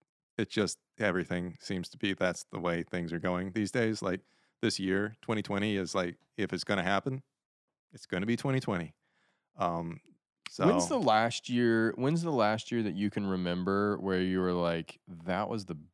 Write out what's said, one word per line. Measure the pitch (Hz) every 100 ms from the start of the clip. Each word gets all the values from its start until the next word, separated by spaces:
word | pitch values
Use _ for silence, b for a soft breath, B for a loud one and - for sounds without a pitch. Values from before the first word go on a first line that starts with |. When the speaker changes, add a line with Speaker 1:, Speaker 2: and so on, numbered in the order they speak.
| _ _ _ -
Speaker 1:
it | 107
just, | - 95 - _ _
everything | 107 90 85 90 90 82
seems | - 95 85
to | -
be, | 101
that's | 98 92 87 -
the | 104
way | 87 85
things | 82 90 85
are | 85
going | 90 90 95
these | 92 101
days. | 127 113 107
Like, | 98 92 - _ _ _
this | 113 -
year, | 95 95 104 113
twenty | - 107
twenty, | 98 101 107 98
is | 87
like, | 98 87 85 _ -
if | 95
it's | 90
gonna | - 98
happen, | 90 98 139 131 - _ _ _ _ _ _
it's | - -
gonna | 92 104
be | 120
twenty | 143 131
twenty. | 123 95 82 - _ _ _ _ _ -
Um, | 90 85 85 85 - _ _ _ -
so | - -
Speaker 2:
When's | 180 175
the | 269
last | 147 107 117 - -
year, | 123 120 113 113 -
when's | 131 165
the | 170
last | 139 107 110 -
year | 120
that | 107 85
you | 101
can | 107 101
remember | 92 90 90 92 98 104 101
where | 95 92
you | 92 92
were | 90
like, | 87 87 85 80 - - 87 82
"That | 92 104
was | 113 98
the | 78 80